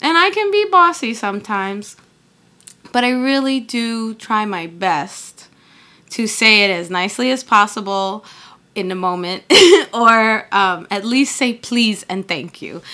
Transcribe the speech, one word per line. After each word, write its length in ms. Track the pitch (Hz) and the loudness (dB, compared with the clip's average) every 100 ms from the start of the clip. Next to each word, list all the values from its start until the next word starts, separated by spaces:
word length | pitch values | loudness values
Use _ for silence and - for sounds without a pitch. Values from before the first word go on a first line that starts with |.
and 160 | 285 330 | 0 2
I 120 | 381 | 2
can 200 | 392 415 | 0 0
be 140 | 415 415 | 0 2
bossy 440 | 359 339 330 233 | 4 4 2 -6
sometimes. 840 | 226 202 202 202 202 196 202 202 - _ _ _ _ _ _ - - - | -4 -6 -6 -6 -4 -4 -8 -12 -20 _ _ _ _ _ _ -20 -20 -6
But 120 | 247 247 | -2 0
I 60 | |
really 500 | 254 262 277 269 269 | 0 0 0 0 -4
do 520 | 226 240 233 226 226 | -4 -6 -4 -6 -8
try 300 | 220 - 214 214 | -10 -2 -2 0
my 220 | 185 165 | -4 -8
best 800 | 170 190 156 175 - - - - _ _ _ _ _ _ | -4 -2 -2 -4 -12 -18 -20 -20 _ _ _ _ _ _
to 160 | - 220 | -6 -6
say 380 | - 220 214 202 | 0 4 4 4
it 40 | |
as 200 | 175 175 | 0 -4
nicely 420 | 185 202 - 254 | -4 -4 -2 -2
as 140 | 262 - | -2 2
possible 800 | 208 208 226 196 196 196 214 - - - _ _ 214 | 2 2 -2 -4 -4 -4 -6 -14 -20 -20 _ _ -8
in 120 | 185 | -6
the 60 | 185 | -4
moment, 480 | 185 180 175 185 - 392 359 | -4 -4 -6 -8 2 6 8
<laughs> 240 | 359 285 | 6 4
or, 540 | 226 226 226 220 220 - | 2 4 6 4 0 -2
um, 320 | 202 190 170 175 | 0 0 -2 -6
at 140 | 202 214 | -6 0
least 300 | 262 277 - | 0 0 0
say 160 | 247 | -4
please 500 | 233 - 240 226 208 - | -4 -4 0 0 -2 -6
and 180 | 190 185 | -8 -6
thank 340 | 165 165 - | -8 -8 -14
you. 200 | - 170 - | -16 -14 -16